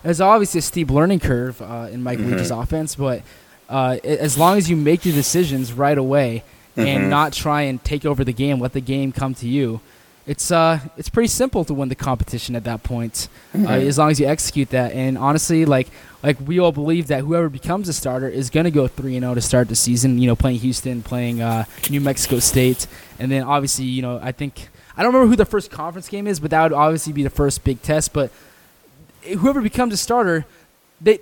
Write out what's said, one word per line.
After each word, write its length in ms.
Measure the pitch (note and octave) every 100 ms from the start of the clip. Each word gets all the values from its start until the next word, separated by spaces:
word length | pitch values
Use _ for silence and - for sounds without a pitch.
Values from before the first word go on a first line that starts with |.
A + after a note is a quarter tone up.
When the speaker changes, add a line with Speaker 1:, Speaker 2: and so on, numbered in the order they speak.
Speaker 1:
it's 160 | D#3+ E3
obviously 380 | F#3+ A3 G3+ E3+
a 20 |
steep 260 | - F3 C#3+
learning 280 | C#3 E3+ F#3
curve, 400 | - A#2+ B2+ A#2+
uh, 280 | A2+ A#2 A2+
in 140 | B2
Mike 160 | B2 A#2
Speaker 2:
Mm-hmm. 120 | A#2
Speaker 1:
Leach's 180 | F#2 F2
offense, 420 | A2+ - D#3+ D#3
but, 280 | - C3+ A#2+ - - - - -
uh, 280 | C3+ B2+ B2+
a-, 180 | - D3+
as 160 | D3 C3+
long 200 | E3 G#3
as 120 | E3
you 60 | E3
make 280 | D3 E3+
your 100 | F#3
decisions 580 | D3 C3+ F3 E3 C3+ A#2+
right 260 | A#2+ C#3+ C#3+
away 460 | C3 C#3+ B2+ A2+ - - _ -
and 100 | A2
Speaker 2:
Mm-hmm. 220 | - F#2+
Speaker 1:
not 220 | C#3+ D3+
try 300 | - D#3 D3
and 200 | C#3 B2+
take 220 | - D3 D3+
over 160 | C3+
the 100 | B2+
game, 280 | A2+ C#3 C3
let 120 | B2
the 80 | C#3
game 300 | B2+ C3+ C3+
come 240 | C3 C3+
to 140 | B2 A#2+
you, 320 | C#3 B2 A2+ - - _ _
it's, 260 | - C#3+ -
uh, 280 | E3+ D#3+ D#3+ C#3 -
it's 120 | -
pretty 200 | A#3 A#3
simple 360 | - B3+ G#3+
to 100 | D#3+
win 140 | C#3 C3+
the 60 | B2+
competition 580 | C#3 B2 - A#2+ - A#2+
at 60 |
that 200 | A2 A2+
point, 440 | - A#2+ A#2 - - - -
uh, 40 | G3
Speaker 2:
Mm-hmm. 80 | G3+ C3 C#3
Speaker 1:
as 100 | C#3
long 120 | D3+
as 80 | C#3+
you 60 | C#3
execute 420 | D3+ - C#3+ C3
that. 220 | B2+ B2
And 260 | B2+ C3 C3
honestly, 460 | C3+ D#3 - E3
like, 240 | D3 C3 B2+ - - -
like, 160 | C#3+ C3+
we 140 | C#3 F3+
all 140 | F3
believe 340 | D3 D3+ E3+ C#3+
that 140 | C#3
whoever 280 | C#3+ E3+ E3
becomes 400 | C3+ D#3+ F#3 F#3
a 40 |
starter 360 | D3 C3+ B2+ C3
is 220 | C3 B2+
gonna 220 | D#3 E3+
go 160 | D3+ B2+
three 260 | - C3
and 100 | B2+
oh 100 | B2 A#2+
to 40 |
start 280 | - B2+ A2+
the 80 | A2
season, 420 | B2 A#2+ C3 B2
you 80 | B2
know, 80 |
playing 240 | A2+ C3 A#2+
Houston, 420 | B2+ B2 C3 A#2+
playing, 380 | - B2 A#2+ A#2
uh, 260 | A#2 A2+ G#2+ - -
New 120 | C#3+
Mexico 400 | C#3 C3 - B2
State. 480 | - C3+ B2+ B2 - - - -
And 100 | C3
then 140 | C3+
obviously, 400 | B2+ C#3+ C#3 -
you 180 | C3 B2+
know, 160 | B2 B2
I 120 | B2
think, 360 | - C#3+ - - _ - -
I 80 |
don't 80 | A3
remember 180 | C4 A#3
who 60 | A3+
the 80 |
first 260 | G#3 G#3 -
conference 380 | - D#3+ F3 -
game 180 | G3+ G#3
is, 140 | E3+
but 100 | D3+
that 120 | D#3+
would 80 | D#3+
obviously 400 | D3 D#3 D#3+ D#3
be 100 | C#3+
the 80 | C3+
first 320 | - C#3+ -
big 180 | - B2
test. 300 | - D#3 -
But 200 | D3+ C3 - - _ _ _ _ _ - _ E3+ F#3+
whoever 220 | A#3 C#4
becomes 340 | G#3+ - B3
a 20 | G3+
starter, 500 | - A#3+ G3 E3 - _ _ _ _ _
they, 200 | E3+ A3